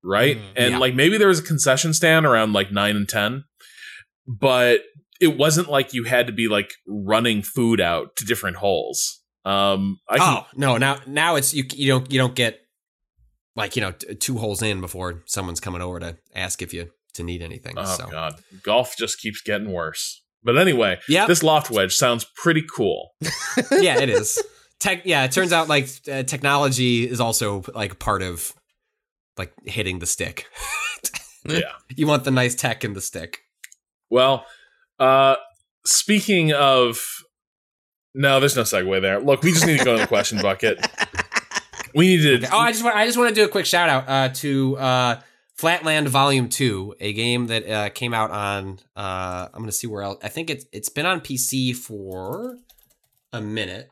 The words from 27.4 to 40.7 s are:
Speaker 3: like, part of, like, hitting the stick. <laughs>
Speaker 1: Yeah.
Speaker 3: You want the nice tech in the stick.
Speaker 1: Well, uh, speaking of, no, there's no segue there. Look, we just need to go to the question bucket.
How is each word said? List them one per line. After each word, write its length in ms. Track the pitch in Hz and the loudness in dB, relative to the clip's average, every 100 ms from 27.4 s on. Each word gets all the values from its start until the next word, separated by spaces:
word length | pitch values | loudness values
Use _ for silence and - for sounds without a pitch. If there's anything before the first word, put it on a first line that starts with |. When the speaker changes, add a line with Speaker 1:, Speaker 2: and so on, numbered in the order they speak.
| 107 101 90 | -2 -4 -8
Speaker 3:
like, 240 | 110 101 92 | -8 -8 -6
part 240 | - 98 | -4 -2
of, 320 | 92 85 - - _ _ _ _ _ _ _ - | -4 -8 -12 -14 _ _ _ _ _ _ _ -14
like, 160 | 92 - - | -14 -14 -10
hitting 320 | 107 95 90 | -6 -6 -6
the 80 | 85 | -6
stick. 400 | - 87 - - - - 1077 1077 - | -6 -6 -10 -16 -14 -10 -8 -8 -8
<laughs> 480 | - - - _ - | -10 -10 -16 _ -4
Speaker 1:
Yeah. 160 | 165 139 - _ 131 | -4 -4 -10 _ -2
Speaker 3:
You 100 | 151 | 0
want 180 | 147 | 0
the 60 | 131 | 2
nice 240 | 127 123 | 2 2
tech 300 | 123 131 113 | -2 -4 -4
in 100 | 117 | -8
the 80 | 101 | -8
stick. 380 | - 85 80 - _ _ - _ _ _ _ | -10 -10 -12 -16 _ _ -20 _ _ _ _
Speaker 1:
Well, 340 | 120 131 131 - - _ _ _ _ | 4 4 2 -4 -20 _ _ _ _
uh, 380 | 131 135 135 135 - _ _ _ - | 4 6 6 4 -2 _ _ _ 0
speaking 640 | - - 208 208 190 156 | 0 2 2 4 2 4
of, 460 | 143 139 131 123 117 - - _ _ _ _ _ _ _ _ _ | 4 6 6 4 0 -8 -12 _ _ _ _ _ _ _ _ _
no, 260 | 135 139 135 | 0 4 6
there's 160 | 139 135 | 4 2
no 60 | |
segue 380 | 107 101 92 95 | 0 0 0 0
there. 180 | 95 101 | 2 0
Look, 220 | 139 135 | 2 2
we 120 | 160 | 4
just 120 | 165 165 | 4 4
need 140 | 147 | 4
to 60 | 127 | 4
go 100 | 113 | 2
to 60 | |
the 60 | - | 2
question 320 | 104 101 107 | 0 0 0
bucket. 460 | 101 95 113 | 0 2 0